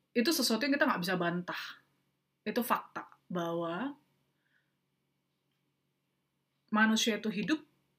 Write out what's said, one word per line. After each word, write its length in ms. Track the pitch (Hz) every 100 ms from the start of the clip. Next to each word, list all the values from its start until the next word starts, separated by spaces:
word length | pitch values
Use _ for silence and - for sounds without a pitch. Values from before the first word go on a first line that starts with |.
| _ 240
itu 120 | 240
sesuatu 320 | 320 226 226 277
yang 80 |
kita 160 | 294 285
nggak 120 | 196 175
bisa 80 |
bantah. 480 | 180 170 175 175 - - - _ _ _ _ _ _
Itu 240 | 214 220 233
fakta 400 | 214 - 165 - - _
bahwa 640 | 175 170 170 170 180 269 285 _ _ _ _ _ _ _ _ _ _ _ _ _ _ _ _ _ _ _ _ _ _ _ _ _ _ _
manusia 480 | 214 220 220 233 208
itu 100 | 214
hidup, 320 | 208 185 311 - _ _